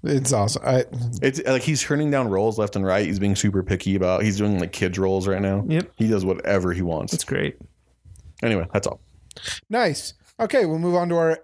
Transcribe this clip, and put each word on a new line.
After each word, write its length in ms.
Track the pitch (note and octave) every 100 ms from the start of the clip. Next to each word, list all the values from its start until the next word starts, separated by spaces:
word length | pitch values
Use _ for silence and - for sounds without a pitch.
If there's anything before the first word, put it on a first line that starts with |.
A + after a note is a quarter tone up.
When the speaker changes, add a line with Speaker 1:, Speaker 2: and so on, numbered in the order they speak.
Speaker 1:
It's 300 | E3 C#3 B2
awesome. 300 | B2 G#2 - B2+
I 200 | C3 B2 B2 A#2+ A#2
Speaker 2:
It's, 200 | C3+ C3+
like, 180 | - C3
he's 200 | B2+ C#3+
turning 280 | - D3 D3+
down 180 | C#3 A#2+
roles 280 | F#2+ A2 G#2+
left 180 | G#2 G2+
and 80 | F#2+
right. 200 | F#2+ F#2
He's 140 | G2
being 160 | G2+ G2
super 260 | G#2+ F#2+
picky 340 | F#2 F#2+ - G2
about, 280 | F2+ F#2
he's 140 | G#2+ G2+
doing, 220 | G#2 G2
like, 120 | F2
kids 260 | - F#2+ F2+
roles 300 | F#2+ F#2+ F#2
right 140 | F#2+
now. 220 | G2 G2 G#2
Speaker 3:
Yep. 240 | D#3 - _
Speaker 2:
He 120 | A2
does 180 | G#2 F#2
whatever 480 | F#2 - G2+ F2+
he 80 | F2
wants. 300 | F2 D#2+ -
Speaker 3:
That's 100 | E3
great. 340 | - - - - - _ _ _ - - - -
Speaker 2:
Anyway, 240 | A#2 G2+ E2
that's 140 | G#2 -
all. 120 | - _ - - - - - _
Speaker 1:
Nice. 440 | A#3 G#3+ C#3 - - _ -
Okay, 260 | A3+ C#4 F3+
we'll 140 | D#3+
move 160 | F3 F3
on 140 | F3
to 60 | E3+
our 220 | E3 D#3+